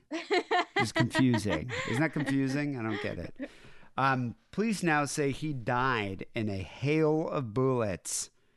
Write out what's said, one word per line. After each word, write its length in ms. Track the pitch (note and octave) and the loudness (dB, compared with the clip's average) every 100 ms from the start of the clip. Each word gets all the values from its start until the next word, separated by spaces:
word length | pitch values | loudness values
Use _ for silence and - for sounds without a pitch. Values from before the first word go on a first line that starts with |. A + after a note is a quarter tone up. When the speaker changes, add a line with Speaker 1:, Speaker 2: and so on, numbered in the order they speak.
| - | -8
Speaker 1:
<laughs> 0 | E4 - F#4 - F4+ E4+ - | -8 0 0 2 0 0 0
Speaker 2:
It's 140 | - | 0
confusing. 800 | E4 - - B2 A#2 G#2 - B2 - - | 2 2 4 4 4 2 -2 -2 -4 -2
Isn't 140 | A#2 | 0
that 100 | D#3+ | 0
confusing? 640 | D#3 C3+ C3+ C3+ C#3+ D3 C3 | 0 0 0 0 0 -2 -2
I 60 | |
don't 180 | A2 A#2 | -4 -2
get 120 | G#2 F#2+ | -4 -6
it. 320 | - - C#4 - - - - - | -8 -10 -14 -14 -20 -20 -8 0
Um, 380 | C3+ C3 A#2+ - _ | 2 2 -2 -8 _
police 320 | - A3+ F#3 | -2 0 0
now 220 | E3+ D3+ | 2 2
say 260 | C#3 D#3 C#3 | 2 0 0
he 220 | B2+ D#3 | 0 -4
died 760 | C3 A2 B2 C3 A#2+ G2+ F#2+ - | -4 0 2 2 2 0 -4 -6
in 140 | A#2 G#2+ | -4 -2
a 80 | F#2+ | -2
hail 720 | E2+ - C#3 D#3 D3+ D#3 F3 | -6 -4 2 4 4 2 0
of 260 | D3+ A#2 | -2 -2
bullets 760 | A#2 C3 B2 G#2 E2+ - - - _ _ | 0 2 2 0 -2 -4 -6 -8 _ _